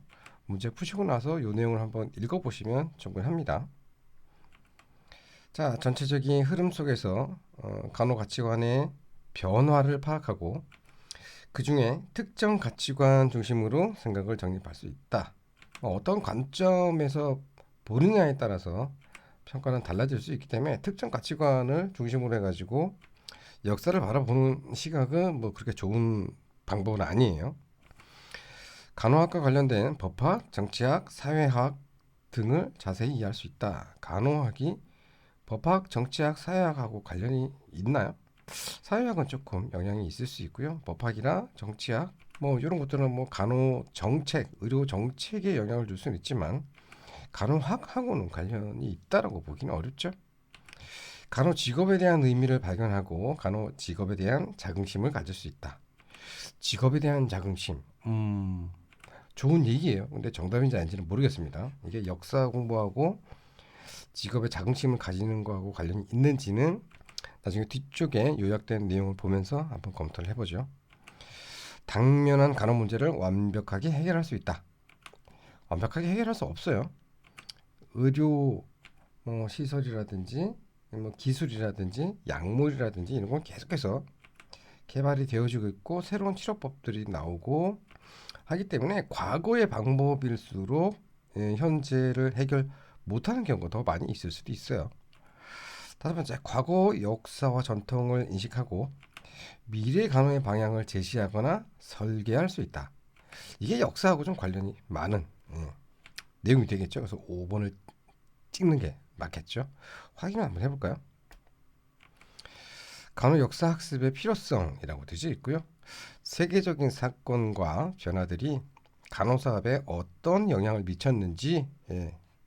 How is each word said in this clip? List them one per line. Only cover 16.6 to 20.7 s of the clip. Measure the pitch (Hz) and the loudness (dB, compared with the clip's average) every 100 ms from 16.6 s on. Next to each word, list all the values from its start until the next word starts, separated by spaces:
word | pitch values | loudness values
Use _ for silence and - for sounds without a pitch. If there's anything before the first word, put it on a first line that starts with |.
| 185 180 175 165 143 147 147 135 - - - _ - | 4 4 4 2 0 0 0 -2 -6 -20 -20 _ -2
보느냐에 | 113 180 214 160 135 | 4 6 6 4 4
따라서 | 120 92 90 90 139 - - - - - - | 0 -2 -4 -4 -6 -8 -20 -20 -20 -20 -12
평가는 | 131 139 127 | -6 -2 -2
달라질 | - 92 135 131 | 0 0 0 0
수 | - | -4
있기 | 147 - | -8 -4
때문에 | 113 147 | -2 0